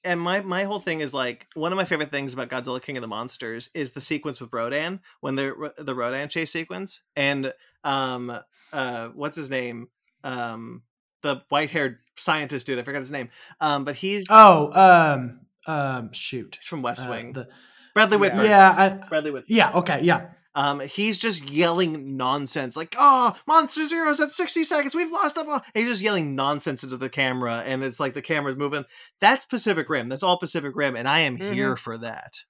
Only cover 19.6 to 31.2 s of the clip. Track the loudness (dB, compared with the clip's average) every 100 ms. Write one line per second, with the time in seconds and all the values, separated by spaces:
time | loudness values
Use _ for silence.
19.6 | 6 4 0 2 2 2 -2 -20 _ -2
20.6 | 0 -2 -6 -2 -2 0 -2 -4 -4 0
21.6 | 2 2 0 -2 -8 -2 0 0 -2 -6
22.6 | -6 -8 -8 4 6 6 2 0 4 4
23.6 | 4 -4 -2 0 0 2 0 0 -2 -2
24.6 | 0 0 0 -2 -4 -2 -2 -2 -4 -6
25.6 | -4 -2 -2 0 0 0 -2 -2 -2 -2
26.6 | -4 -8 -10 -8 -6 -2 -2 0 -2 -4
27.6 | -4 -4 -4 -4 -6 -6 -4 -2 -2 -4
28.6 | -4 -4 -8 -20 -20 _ 4 4 -2 -4
29.6 | 0 -2 0 -4 -4 -2 0 0 0 -6
30.6 | -6 -2 -2 -2 0 0